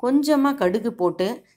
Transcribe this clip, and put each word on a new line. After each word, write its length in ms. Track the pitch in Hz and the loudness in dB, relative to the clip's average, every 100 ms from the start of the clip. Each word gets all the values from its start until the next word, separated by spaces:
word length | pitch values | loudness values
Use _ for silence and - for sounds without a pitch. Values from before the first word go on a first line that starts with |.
கொஞ்சமா 520 | 240 277 294 294 277 | 0 0 2 2 2
கடுகு 400 | 277 180 196 226 | 0 0 0 -4
போட்டு, 500 | 202 180 170 185 233 - | -2 -2 0 -4 -4 -14